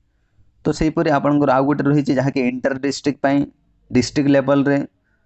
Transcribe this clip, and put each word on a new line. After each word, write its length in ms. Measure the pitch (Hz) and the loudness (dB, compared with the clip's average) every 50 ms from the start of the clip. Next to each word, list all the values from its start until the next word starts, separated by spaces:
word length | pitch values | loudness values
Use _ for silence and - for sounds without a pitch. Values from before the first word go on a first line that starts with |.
| _ _ _ _ _ _ _ _ _ _ _ _ - | _ _ _ _ _ _ _ _ _ _ _ _ -4
ତ 60 | 156 | -4
ସେହିପରି 380 | 151 - 160 156 147 165 165 165 | -2 -2 -2 -2 0 0 0 0
ଆପଣଙ୍କର 400 | 143 135 - 143 147 147 147 135 | 0 0 2 2 2 2 2 2
ଆଉ 140 | 127 135 139 | 2 2 2
ଗୋଟେ 180 | 143 147 143 139 | 0 0 0 0
ରହିଛି, 300 | 143 147 147 139 156 143 | 0 2 2 2 0 0
ଯାହାକି 260 | 127 131 139 - 143 | 0 0 0 0 -2
ଇଣ୍ଟର 340 | 123 123 127 127 120 139 135 | -2 -2 -2 -2 -4 -4 -4
ଡିଷ୍ଟ୍ରିକ୍ଟ 480 | 131 131 143 131 - - 147 127 - | -4 -4 -6 -4 -4 -4 -4 -4 -2
ପାଇଁ 240 | - 135 139 143 - - - _ _ _ _ _ _ - | 0 0 0 0 -2 -4 -8 _ _ _ _ _ _ -2
ଡିଷ୍ଟ୍ରିକ୍ଟ 400 | 113 127 120 - - 156 139 143 | 0 0 0 0 -2 -2 2 2
ଲେବଲରେ, 460 | 139 139 131 139 143 143 131 143 139 143 - - _ _ _ _ _ _ _ | 2 2 2 2 2 2 2 0 0 -2 -4 -6 _ _ _ _ _ _ _